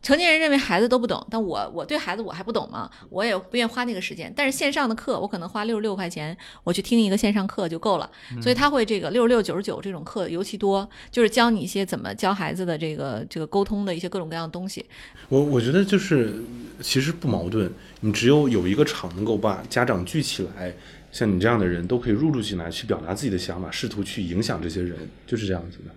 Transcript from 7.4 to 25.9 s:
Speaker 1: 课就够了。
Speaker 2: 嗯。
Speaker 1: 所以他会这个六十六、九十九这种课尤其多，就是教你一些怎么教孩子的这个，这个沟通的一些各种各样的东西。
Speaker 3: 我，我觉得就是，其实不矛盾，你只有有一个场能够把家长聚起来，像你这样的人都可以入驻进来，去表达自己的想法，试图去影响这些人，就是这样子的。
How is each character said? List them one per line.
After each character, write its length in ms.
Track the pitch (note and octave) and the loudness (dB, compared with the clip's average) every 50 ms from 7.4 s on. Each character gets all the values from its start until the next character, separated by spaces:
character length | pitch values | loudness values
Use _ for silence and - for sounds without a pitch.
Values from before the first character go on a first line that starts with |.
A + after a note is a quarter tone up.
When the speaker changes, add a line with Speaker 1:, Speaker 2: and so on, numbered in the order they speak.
| F#3+ G3 | 0 -2
Speaker 1:
课 220 | - - G3 E3 | -2 -2 -2 -2
就 100 | E3 E3 | -2 -2
够 180 | - A3 G3 D#3+ | 0 2 2 2
了。 120 | - - - - - - B2 | 0 -6 -10 -18 -16 -12 -10
Speaker 2:
嗯。 60 | A#2+ | -4
Speaker 1:
所 100 | A#2 A#3 | 2 2
以 40 | B3 | 2
他 140 | B3 C#4+ C#4+ | 4 4 4
会 160 | C#4+ C4+ A3+ | 4 4 2
这 140 | G#3+ A3+ G3 | 2 0 -2
个 100 | - D3+ | 0 0
六 120 | F3+ B3 A#3+ | 2 4 6
十 40 | A#3 | 6
六、 140 | B3 A#3 | 6 4
九 140 | G3+ - - | 4 2 -2
十 80 | - G3+ | -4 -2
九 160 | - - - | -4 -6 -6
这 100 | - G3+ | -6 -8
种 120 | F#3+ E3+ F3 | -8 -8 -10
课 240 | - - A3 F3+ - | -8 -4 -4 -4 -2
尤 160 | E3 E3+ G3 | -2 -4 -4
其 140 | G3 - G3+ | -4 -4 -2
多， 300 | G#3 G3 G3 G3 G3 G3+ - - - - | 2 2 2 2 0 -4 -10 -18 -20 -6
就 100 | - A#3+ | 2 4
是 80 | A#3 G#3 | 4 6
教 200 | G#3 B3+ A#3 A#3+ | 6 6 6 6
你 120 | A3+ G3+ | 4 2
一 60 | - F3+ | 0 -2
些 180 | - G3 G3 | -2 -2 -2
怎 120 | F#3 - - | -2 -4 -6
么 160 | - F#3 G3 | -4 -6 -6
教 180 | G3+ - F#3 G3 | 0 0 0 0
孩 200 | G3 F3+ D3+ D3 | 0 -2 -4 -4
子 120 | F3 F#3 | -4 -2
的 120 | F3 E3 D3+ | -2 -2 -2
这 180 | D#3+ D#3+ D#3 | -2 -6 -4
个， 300 | C#3+ C#3+ C#3 A#2+ G#2+ - - | -4 -6 -4 -4 -6 -8 -8
这 100 | - E3 | -8 -8
个 80 | D#3 D3+ | -8 0
沟 160 | - G3 G3+ | 2 0 2
通 220 | - G#3+ G3+ G3+ | 2 0 -4 -2
的 100 | G3 F3 | -2 -4
一 40 | E3 | -4
些 100 | F3 F3+ | -6 -6
各 100 | - G3 | -6 -6
种 80 | E3+ D#3+ | -6 -6
各 80 | D#3+ | -6
样 100 | E3 E3 D#3+ | -8 -8 -8
的 40 | |
东 160 | - F3 F#3 F#3+ | -8 -8 -8 -8
西。 180 | - - - _ - - - - - - - - | -8 -10 -14 _ -18 -20 -20 -20 -20 -20 -6 2
Speaker 3:
我， 100 | C3+ C3+ | 4 4
我 200 | C#3+ D3 C#3+ B2 | 4 4 4 2
觉 100 | A2+ A#2+ | 4 4
得 140 | C#3+ F#3 G3+ | 4 4 4
就 120 | G3 G#3 F#3+ | 6 4 2
是， 360 | - - E3 C#3 A#2+ G#2+ G2+ G#2+ - - A#2+ A#2+ A#2+ - - - | 4 4 4 4 4 2 -2 -6 -10 -10 -12 -14 -14 -16 -14 -10
其 180 | - - - C3 | -6 0 0 2
实 120 | C3+ D3+ | 2 0
不 160 | E3 - - D3 | -2 -2 0 0
矛 200 | A2 F#2 F2 F2+ | 0 0 0 0
盾， 240 | F#2+ A2 G2+ F2 - - - - - - | 0 0 0 0 -2 -10 -18 -20 -16 -4
你 100 | - A2 | -2 0
只 160 | G2+ G#2 A2+ A#2+ | 0 4 6 6
有 220 | C#3+ D3+ D3 C3+ | 6 8 6 4
有 180 | A#2+ G2+ F2 F2+ | 4 2 2 2
一 80 | G2 | 4
个 80 | A#2+ D3+ | 4 4
场 260 | D3 - - - F2 E2+ | 2 2 -6 -8 -8 -6
能 80 | F2+ G#2 | -4 -2
够 140 | A2 A2+ G2+ | 0 0 2
把 260 | G#2 G#2+ G2 F2 F#2 - | 2 0 0 0 -6 -4
家 160 | - B2 B2 | 0 0 2
长 180 | A#2+ A#2 F2+ F#2 | 2 2 0 0
聚 180 | F#2 - D#3 | -2 -2 -2
起 260 | C3+ - - - F#2+ F2 F#2+ G2 | -2 -2 -2 -4 -6 -6 -6 -8
来， 160 | F2+ F2+ F2 - - - - - - - | -8 -8 -10 -10 -16 -20 -20 -20 -20 -16
像 200 | - - A#2+ G#2+ | -4 0 2 2
你 80 | G2 F2+ | 4 4
这 80 | F#2 A2+ | 4 4
样 120 | A#2+ A2+ | 4 4
的 60 | G2 | 2
人 200 | F2+ F2 E2+ E2+ | 2 0 0 -2
都 140 | F#2 B2 B2 | -2 -2 -2
可 100 | A#2+ B2 | 2 0
以 40 | G#2 | 0
入 180 | G#2 D3 D#3+ | 2 2 2
驻 100 | C#3+ B2+ | 2 0
进 160 | G#2 G2+ G#2 F2+ | -2 -2 -4 -4
来， 140 | E2 E2+ | -6 -6
去 160 | E2 - - A2 | -8 -8 -4 -4
表 100 | G#2+ E2+ D#2 | -4 -4 -2
达 80 | D#2+ F#2+ | -6 -6
自 100 | G#2+ D3 | -2 -2
己 80 | B2+ | -2
的 60 | G2 F2+ | -2 -2
想 240 | F2 - F2+ F2+ | -2 -4 -6 -6
法， 80 | F#2 D#2 | -8 -8
试 180 | - - - A2+ | -6 -6 -6 -6
图 160 | F#2+ G#2 G2 | -4 -4 -6
去 200 | - - - G2 | -6 -4 -6 -4
影 180 | E2+ E2+ F#2 | -2 0 0
响 180 | A2+ - A#2 E2+ | 0 0 -2 -4
这 60 | E2+ E2+ | -4 -4
些 140 | D#2+ F#2+ | -4 -4
人， 160 | F2+ F2+ E2+ E2+ D#2+ - - - - - | -4 -4 -6 -8 -12 -14 -16 -18 -8 -6
就 100 | B2+ A2 | -4 -4
是 80 | G#2+ | -2
这 80 | G2 F#2+ | -2 -2
样 100 | F2 E2+ F2+ | -4 -4 -8
子 80 | F2+ - F#2+ | -14 -16 -18
的。 60 | F#2 | -18